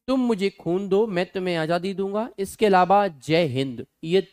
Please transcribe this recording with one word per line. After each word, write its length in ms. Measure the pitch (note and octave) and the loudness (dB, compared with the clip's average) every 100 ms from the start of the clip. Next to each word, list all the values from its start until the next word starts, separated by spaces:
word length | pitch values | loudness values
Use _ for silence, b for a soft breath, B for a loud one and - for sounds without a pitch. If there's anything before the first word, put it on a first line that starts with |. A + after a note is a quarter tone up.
| - | -4
तुम 120 | C4 | -2
मुझे 300 | B3 G3+ G3 | 0 0 -2
खून 400 | - E3 F3+ G3+ | -4 -4 -2 0
दो, 180 | F#3+ A3+ | 0 0
मैं 180 | F3 | -2
तुम्हें 300 | F#3 F#3+ F#3 | -4 -4 -4
आजादी 380 | E3+ D#3+ F3 F#3 | -2 -2 -2 -4
दूंगा। 360 | F#3+ G3 G3+ A#3 - | -6 -6 -6 -6 -8
इसके 260 | G3 - | -8 0
अलावा 420 | G#3+ F#3 F3+ G3+ G3+ | 4 4 6 4 2
जय 380 | C#3+ C#3 D#3+ | -4 0 0
हिंद। 400 | E3 B2+ C3+ A#2+ - _ | 2 -2 -4 -8 -16 _
ये 180 | E3 F#3 F#3+ | -2 -2 -2